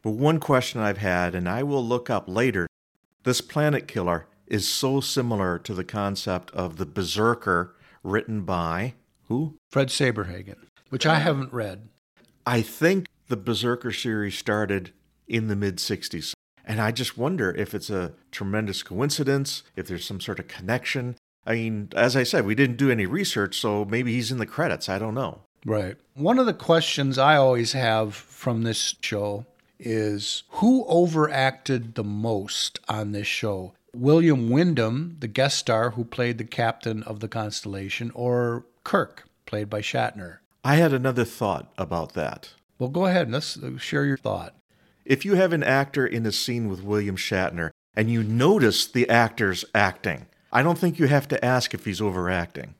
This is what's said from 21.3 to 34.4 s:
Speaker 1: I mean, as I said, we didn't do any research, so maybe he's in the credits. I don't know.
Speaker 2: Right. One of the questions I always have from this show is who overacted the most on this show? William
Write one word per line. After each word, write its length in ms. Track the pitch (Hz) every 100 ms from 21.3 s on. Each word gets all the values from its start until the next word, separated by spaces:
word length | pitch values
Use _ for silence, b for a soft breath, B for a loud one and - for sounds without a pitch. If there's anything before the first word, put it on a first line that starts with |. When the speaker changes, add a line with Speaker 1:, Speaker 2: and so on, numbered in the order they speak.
| _ -
Speaker 1:
I 80 |
mean, 340 | 113 113 110 104 -
as 180 | 120
I 100 | 131
said, 200 | 120 180
we 100 | 101
didn't 220 | 110 135 117
do 140 | 135
any 160 | 117 92
research, 520 | 156 196 113 98 -
so 280 | 113 104 101
maybe 260 | 113 123
he's 180 | 117 113
in 60 | 127
the 80 |
credits. 420 | 107 - 160 - -
I 120 | 98
don't 160 | 110
know. 260 | 113 113 - _ _
Speaker 2:
Right. 320 | 117 107 92 - _
One 240 | 135 160 254
of 60 |
the 80 | 240
questions 640 | 175 - 165 156 - 139 131
I 200 | 139 151
always 360 | 131 123 113
have 420 | 135 117 110 110
from 500 | - - - 131 117
this 320 | 117 110 - -
show 460 | - 104 104 101 123 _ _ _
is 640 | 123 110 107 104 104 - -
who 340 | - 220 262 220
overacted 1080 | 170 175 160 151 139 131 135 - 131 117
the 100 | 113
most 760 | 104 104 113 104 104 - - - -
on 240 | 107 104
this 140 | 104 104
show? 460 | - 110 95 92 _ _
William 560 | 120 127 160 165 135